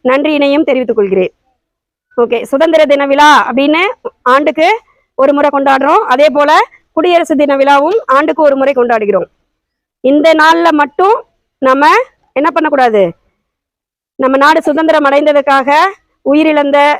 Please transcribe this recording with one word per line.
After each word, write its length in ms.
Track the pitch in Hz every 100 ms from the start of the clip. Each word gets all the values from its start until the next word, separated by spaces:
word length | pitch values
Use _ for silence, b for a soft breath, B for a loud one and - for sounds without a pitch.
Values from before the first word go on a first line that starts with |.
| 247
நன்றியினையும் 560 | 269 294 294 277 285 302
தெரிவித்துக் 320 | 262 247 220
கொள்கிறேன். 340 | 196 190 185 _ _ _ _ _ _ _ _ -
ஓகே, 220 | 233 226 -
சுதந்திர 320 | 269 320 320 302
தின 200 | 285 285
விழா 180 | 277 294 285 302
அப்படின்னு 340 | 247 285 311 392 - - _ 247
ஆண்டுக்கு 340 | 269 302 311 330 453 _ _ _ -
ஒரு 140 | 269 285
முறை 140 | 285 277
கொண்டாடுறோம். 480 | 277 269 277 370 453
அதே 140 | 262 302 277
போல 160 | 294 339 480 b _ -
குடியரசு 380 | 349 339 320 294
தின 140 | 285 277
விழாவும் 380 | 269 285 302 453 - 269
ஆண்டுக்கு 260 | 311 311 302
ஒரு 80 | 269
முறை 140 | 269
கொண்டாடுகிறோம். 540 | 269 240 226 202 190 170 _ _ _ _ _ _ _
இந்த 240 | 254 294 320 320
நாள்ல 260 | 311 330 339 302
மட்டும் 340 | 294 - 370 523 - _ _ _
நம்ம 280 | 262 262 302 403 508 _ _ 254
என்ன 140 | 311 330
பண்ணக்கூடாது? 480 | 311 285 247 214 175 - _ _ _ _ _ _ _ _ _ -
நம்ம 160 | 262 269
நாடு 160 | 285 320 311
சுதந்திரம் 400 | 294 320 311 285
அடைந்ததுக்காக 600 | 285 302 285 277 269 262 294 381 403 _ _ -
உயிரிழந்த 520 | 294 311 302 285 285 294